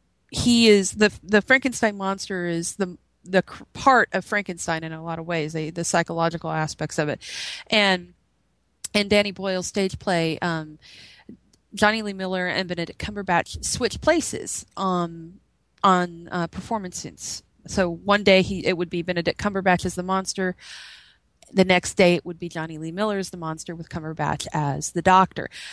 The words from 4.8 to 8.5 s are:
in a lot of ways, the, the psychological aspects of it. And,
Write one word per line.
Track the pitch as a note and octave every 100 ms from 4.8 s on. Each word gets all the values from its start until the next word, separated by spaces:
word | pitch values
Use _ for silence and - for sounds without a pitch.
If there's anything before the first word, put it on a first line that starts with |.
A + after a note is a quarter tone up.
in | D#3+
a | D#3+
lot | E3 E3
of | E3
ways, | E3+ D3+
the, | D#3+ D#3+
the | E3+
psychological | E3 F3 E3 E3 E3 E3 D#3+
aspects | D#3 D#3 - E3 -
of | D3+
it. | B2+ - - - - -
And, | G#3+ G3+ F3+ F3 _ _ _ _